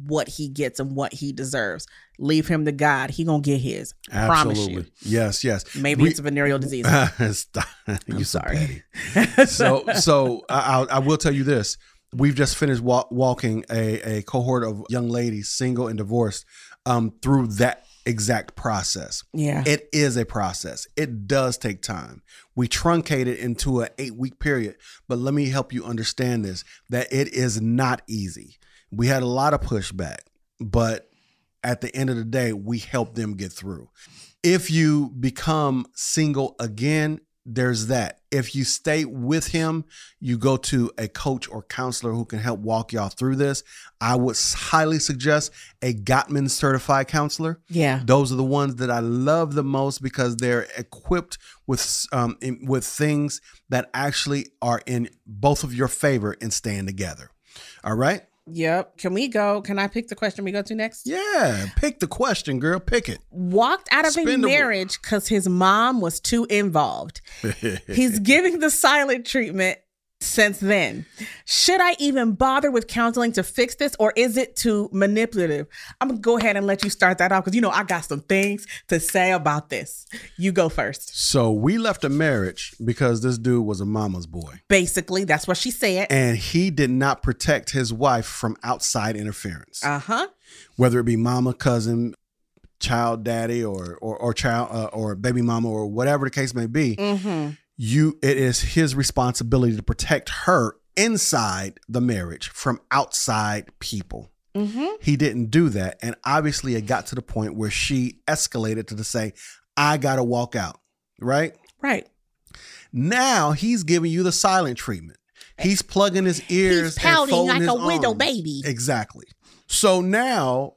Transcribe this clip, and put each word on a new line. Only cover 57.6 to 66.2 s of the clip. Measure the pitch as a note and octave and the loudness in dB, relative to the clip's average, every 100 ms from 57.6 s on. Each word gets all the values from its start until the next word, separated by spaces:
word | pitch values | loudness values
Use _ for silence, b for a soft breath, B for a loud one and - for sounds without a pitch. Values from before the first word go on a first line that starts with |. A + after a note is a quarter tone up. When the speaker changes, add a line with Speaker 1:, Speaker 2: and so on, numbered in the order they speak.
| B B | B B
Speaker 2:
All | - A2 | -4 0
right? | C3+ F#3+ - _ - | 0 0 -6 _ -12
Speaker 1:
Yep. | E3 D#3+ F3 - - | -2 0 0 -2 -6
Can | F#3 | -4
we | F#3+ C4+ | -2 0
go? | A3 G#3 G#3 | 0 0 0
Can | G3+ G3+ | -2 -2
I | G3 | -2
pick | A3+ A#3 | -4 -8
the | G#3 | -4
question | G#3 G3 | -6 -4
we | G3 | -4
go | G3+ | -4
to | G3 A3 | -4 -4
next? | A3 - B3 | -6 -6 -6
Speaker 2:
Yeah. | F4 G#4 F#4+ F3+ G#2+ G2 - | -4 0 2 2 0 -2 0
Pick | D4 A#3+ | 0 0
the | - | -4
question, | - C4 C4 - C3 | 0 0 0 -2 -2
girl. | D3+ F3+ | 0 0
Pick | - A#3 - | 0 0 0
it. | F#2 - | -8 -10
Speaker 1:
Walked | F3+ F3+ F#3+ A#3+ F#4+ - | -6 0 4 4 2 2
out | C#4 D#4+ | 2 4
of | |
Speaker 2:
Spin | D#4 D#4+ | 2 2
Speaker 1:
a | |
Speaker 2:
the | C4 | 4
wheel. | B3+ | 4
Speaker 1:
marriage | C#4+ C4+ G3+ F#3 - | 4 2 0 -4 -6
'cause | - G#3+ - | -2 -2 2
his | G#3+ F#3 | 2 2
mom | F3+ F#3 G3+ A#3+ B3+ | 4 4 6 4 2
was | E3+ | 0
too | - | -2